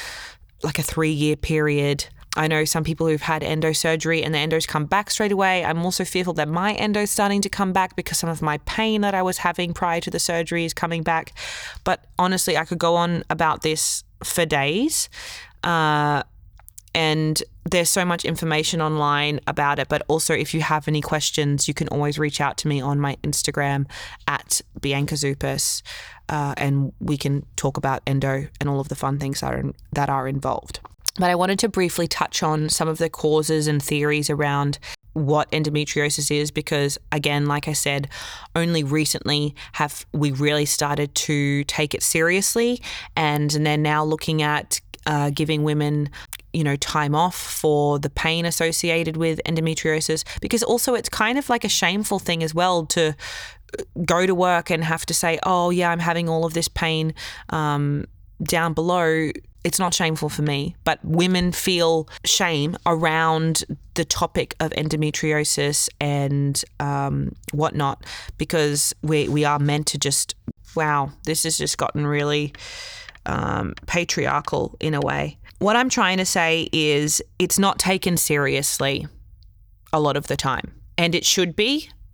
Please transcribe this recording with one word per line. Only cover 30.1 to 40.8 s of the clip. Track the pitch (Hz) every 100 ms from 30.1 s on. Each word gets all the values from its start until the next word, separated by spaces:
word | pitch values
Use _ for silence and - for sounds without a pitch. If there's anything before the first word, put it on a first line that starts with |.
are | 139 131
involved. | 139 135 - - - - - - -
But | 180
I |
wanted | 180 185 196
to | 226
briefly | 190 180 - 170
touch | - - -
on | 160 156 156
some | - 160
of | 160
the | 165
causes | - 160 156 156 160 151
and | 147
theories | 139 147 147 147 147
around | 147 147 143 143 143 - - -
what | 156 143 151 -
endometriosis | 160 151 151 147 - 147 - 143
is, | 147 151
because | 156 151 151 143 143 -
again, | 151 147 147
like | 147 147 151
I |
said, | 151 143 143 139 - - - - 170
only | 170 165
recently | 139 156 151 - - 147 147 143 -
have | - 147 - -
we | 151 147
really | 135 147 151
started | 147 -